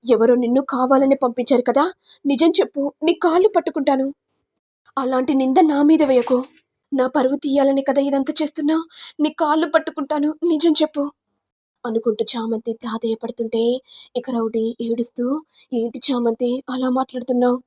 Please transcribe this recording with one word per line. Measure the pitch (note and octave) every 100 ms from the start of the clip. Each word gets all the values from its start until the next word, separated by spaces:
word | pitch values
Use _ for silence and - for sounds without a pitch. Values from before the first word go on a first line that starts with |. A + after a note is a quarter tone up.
| A#3
ఎవరో | A3 A3+ B3
నిన్ను | A#3+ B3+
కావాలని | C4+ B3+ B3+ C#4 C4+ C4+
పంపించారు | C4 A#3+ A#3+ B3
కదా, | A#3+ B3+ E4 - _ - C#4
నిజం | C4+ E4
చెప్పు, | E4 - C#4+ C#4+ _
నీ | D#4+
కాళ్ళు | F4 F4 E4+ G#4 F4+
పట్టుకుంటాను. | D#4+ D4+ C#4 C4+ C4+ - _ _ _ _ _ _ _ -
అలాంటి | C4 B3+ C4
నింద | C4+ C4 C4
నా | D#4+ C#4+
మీద | D4 D#4
వేయకు. | C#4+ B3+ A#3+ B3 C4 _ _ _ _
నా | C4+ B3+
పరువు | C#4+ C4 C#4+
తీయాలని | C#4+ C#4 C#4 C#4
కదా | C4+ C4+
ఇదంతా | C#4 C#4 C4 D4+
చేస్తున్నావు, | D4+ - D4 D#4+ E4 - - -
నీ | D4+
కాళ్ళు | - D4+ D#4 D#4+
పట్టుకుంటాను, | D#4 D4+ D#4 C#4 D4+ D4 D#4 E4+
నిజం | D#4 E4
చెప్పు," | D4+ D4+ D4 C#4+ _ _ _ _ _ _ _ A#3+
అనుకుంటూ | A3+ A3+ G#3+ A3 A#3+
చామంతి | A3+ A3+ A#3
ప్రాధేయపడుతుంటే | A3+ A#3 A3+ A3+ A3 A#3 A#3 A3+ A3+ A#3 B3+ _ - - B3
ఇక | B3
రౌడీ | A#3+ A3+ A3+ A3 -
ఏడుస్తూ, | A#3 A3+ A#3 - A#3+ D4+ D#4+ _ _
"ఏంటి | B3 A#3 A#3 -
చామంతి | B3 A#3 A3+ B3 B3+ -
అలా | B3+ B3+
మాట్లాడుతున్నావు? | B3+ C4 B3+ B3 B3 B3 B3